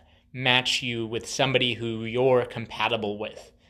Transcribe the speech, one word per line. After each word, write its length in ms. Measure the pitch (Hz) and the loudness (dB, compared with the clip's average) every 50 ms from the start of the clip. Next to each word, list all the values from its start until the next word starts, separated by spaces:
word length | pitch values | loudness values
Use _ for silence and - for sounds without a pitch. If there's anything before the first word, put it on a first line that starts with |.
| - _ _ _ _ _ - | -18 _ _ _ _ _ -12
match 500 | 127 131 127 123 127 127 - - - 135 | -2 2 4 4 4 4 2 0 0 -2
you 220 | 123 120 117 113 | -2 -4 -4 -4
with 240 | 110 113 113 - - | -4 -6 -6 -6 -4
somebody 460 | - - 135 135 131 127 127 120 113 | 0 0 2 2 4 2 2 2 0
who 300 | 107 117 117 110 110 113 | -2 -4 -4 -4 -4 -6
you're 420 | 113 113 123 127 135 127 123 117 | -4 0 2 4 6 4 4 2
compatible 720 | 120 - 117 113 110 - - 110 113 117 110 104 101 104 104 | 0 -4 -10 -10 -8 -4 -4 -2 0 0 0 -2 -4 -4 -4
with. 340 | 107 - - - - - - _ _ | -8 -10 -10 -14 -20 -20 -20 _ _